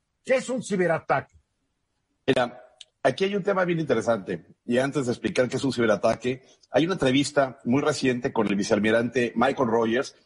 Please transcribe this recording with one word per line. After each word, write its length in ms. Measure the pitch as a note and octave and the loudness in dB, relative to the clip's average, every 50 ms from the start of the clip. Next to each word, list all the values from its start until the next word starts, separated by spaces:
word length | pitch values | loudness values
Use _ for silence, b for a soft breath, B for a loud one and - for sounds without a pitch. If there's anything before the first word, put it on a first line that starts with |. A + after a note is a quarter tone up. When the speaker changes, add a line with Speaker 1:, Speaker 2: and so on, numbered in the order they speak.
| _ _ _ _ - | _ _ _ _ -2
Speaker 1:
¿qué 120 | - C4 | 0 0
es 120 | B3+ - | 0 0
un 160 | - B3+ A#3+ - | -2 -6 -6 -6
ciberataque? 720 | - G#3 F#3 F3+ E3 D#3+ D3+ - - D3+ C3+ - _ _ _ _ _ _ _ _ _ _ _ _ _ _ _ _ _ _ _ - | -4 -2 0 0 0 0 -2 0 0 -2 -2 -2 _ _ _ _ _ _ _ _ _ _ _ _ _ _ _ _ _ _ _ 0
Speaker 2:
Mira, 380 | - C3 B2+ B2 A#2+ - - - - _ - - _ _ _ - | 0 2 2 2 -2 -4 -12 -20 -20 _ -20 -20 _ _ _ -2
aquí 220 | C3+ B2+ - F#3+ | 0 0 0 -2
hay 100 | G3 G3+ | -2 -2
un 80 | G3+ E3+ | -2 -2
tema 220 | G3+ G3 F#3+ F#3 | 0 0 0 0
bien 160 | F3 F3 D#3+ | 0 0 -2
interesante. 640 | D#3+ C3+ A#2+ A2+ G2 - - G2 F2+ G#2 F#2 E2 - - - _ _ | 0 0 0 0 2 0 0 -2 -2 -6 -8 -8 -10 -14 -20 _ _
Y 120 | - A#2+ | -2 0
antes 300 | B2 C3 C#3 C3+ D3+ B2+ | 0 0 0 -2 -2 -2
de 40 | B2 | -2
explicar 380 | A2+ - - G#2+ F2+ - B2+ A#2 | -2 -2 -2 -2 0 0 0 0
qué 80 | - | 0
es 60 | B2+ - | -2 -2
un 80 | C3+ A#2 | -2 0
ciberataque, 680 | A#2+ A#2 G#2+ G#2 G2 - A2+ A2+ - - B2 C3 C3 b b b b b b | 2 2 2 2 2 2 0 0 0 -2 -6 -6 -6 b b b b b b
hay 140 | - C3 D#3 | 0 0 2
una 80 | F3+ F#3+ | 0 0
entrevista 680 | - D3 C3 B2+ C#3 C#3+ C#3 - C#3+ C3+ B2+ A#2 - - | 0 0 2 2 2 0 0 0 0 0 0 -2 -6 -2
muy 160 | A#2+ B2 C#3+ | 0 0 0
reciente 500 | D3 D3+ C#3+ - B2+ C3 B2 B2 A#2+ C3 | 2 0 -2 0 0 0 0 0 -2 -4
con 160 | - A#2 G#2 | -2 0 0
el 80 | G2+ G2+ | 0 0
vicealmirante 760 | G2 G2 - A2+ G#2 G#2 A2 A2 A#2 A#2+ A#2 - C3 A#2+ A2+ - | -2 0 2 2 2 2 2 2 2 0 0 0 -2 -2 0 0
Michael 320 | A2+ B2 C#3 C3+ C#3+ C3 | 0 0 0 0 0 -2
Rogers, 480 | A2+ A2+ A#2 A2+ A2 A2+ C3 C#3 - - b b | 0 0 0 0 0 0 -2 -2 -4 -10 b b